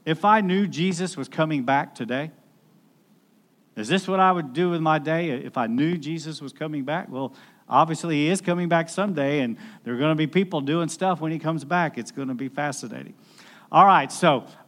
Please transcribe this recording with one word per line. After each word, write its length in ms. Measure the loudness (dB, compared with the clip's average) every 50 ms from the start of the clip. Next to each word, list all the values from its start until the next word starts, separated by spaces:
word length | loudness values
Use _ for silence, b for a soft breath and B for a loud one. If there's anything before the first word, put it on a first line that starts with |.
| -4
if 180 | -4 -2 2 4
I 160 | 4 4 4
knew 260 | 4 2 2 2 0
Jesus 500 | 0 -2 -2 -2 -2 -2 -2 -4 -6 -6
was 120 | -8 -12 -8
coming 360 | -2 -2 -2 0 0 -2 0
back 300 | 2 0 0 0 -2 -8
today? 360 | -10 -8 -6 -4 -6 -6 -8 -12 _ _ _ _ _ _ _ _ _ _ _ _ _ _ _ _ _ _ _ _ _ _ _ _ _ _ _ -12
Is 140 | -10 -4 -2
this 200 | -2 -2 0 0
what 120 | 2 4
I 120 | 4 4 4
would 220 | 2 0 -4 -2
do 160 | 0 0 0
with 100 | 0 0
my 180 | 2 2 2 2
day 320 | 0 -2 -2 -2 -2 -2
if 280 | -4 -6 -6 -6 -4 -4
I 80 | -2
knew 320 | 0 0 0 2 0 0 -2
Jesus 420 | -4 -6 -8 -8 -8 -10 -12 -12
was 140 | -12 -14 -10
coming 300 | -10 -8 -8 -6 -6 -6
back? 260 | -4 -4 -6 -6 -8
Well, 240 | -8 -8 -8 -8 B B B B B B B B
obviously, 460 | 4 4 4 4 2 -4 -4 -2 0
he 140 | 0 2 2
is 120 | 0 0
coming 280 | 0 -2 0 0 0 2
back 200 | 2 2 0 0
someday, 520 | -2 -2 -2 -2 0 0 0 0 0 0
and 180 | 0 -2 -4 B B B B B B
there 100 | -6 -2
are 40 | 0
gonna 160 | 2 2 2
be 120 | 2 0
people 360 | 0 2 0 0 0 -2 -4 -2
doing 260 | 0 0 0 0 -2
stuff 320 | -4 -2 -2 0 0 0
when 120 | -2 -4 -4
he 60 | -4
comes 260 | -4 -4 -4 -4 -4
back. 340 | -2 -2 0 0 -2 -4 -6
It's 140 | -10 -10 -8
gonna 220 | -8 -6 -6 -6
be 140 | -6 -8 -8
fascinating. 640 | -6 -4 -4 -4 -6 -8 -10 -12 -12 -12 -14 -16 -18 B B B B B B B B B B B
All 140 | 6 8 8
right, 260 | 10 8 6 4 2
so 340 | -2 2 4 4 4 4 0 B B B B